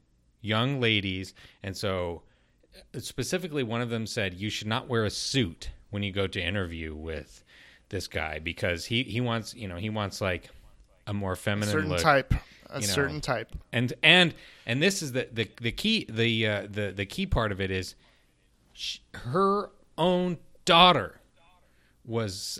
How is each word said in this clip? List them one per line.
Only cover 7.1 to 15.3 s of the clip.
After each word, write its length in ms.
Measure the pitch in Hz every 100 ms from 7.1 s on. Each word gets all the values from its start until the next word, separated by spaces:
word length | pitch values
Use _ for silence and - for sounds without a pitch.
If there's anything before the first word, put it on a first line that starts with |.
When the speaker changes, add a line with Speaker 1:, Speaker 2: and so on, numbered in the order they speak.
| 76 71 - _ - - - _
Speaker 1:
this 180 | 95 -
guy, 320 | - 80 78
because 460 | 80 85 98 85 -
he, 180 | 117
he 160 | 123 107
wants, 320 | 123 117 104
you 140 | - 101
know, 80 | 87
he 120 | 107
wants, 320 | 107 98 -
like, 280 | 98 87 - - - - _ _ -
a 60 |
more 200 | 101 95
Speaker 2:
A 40 | 92
Speaker 1:
feminine 320 | - 104 104
Speaker 2:
certain 200 | 104 95
Speaker 1:
look, 100 | 87
Speaker 2:
type, 340 | 156 139 - - - - -
a 100 | 139
Speaker 1:
you 80 | 202
know." 60 |
Speaker 2:
certain 260 | 180 139 151
type. 320 | 143 117 117 - -
Speaker 1:
And, 180 | 117 123 -
and, 320 | 160 175 170 - - - -
and 140 | 123
this 200 | 180 196
is 100 | 151
the, 160 | 123 -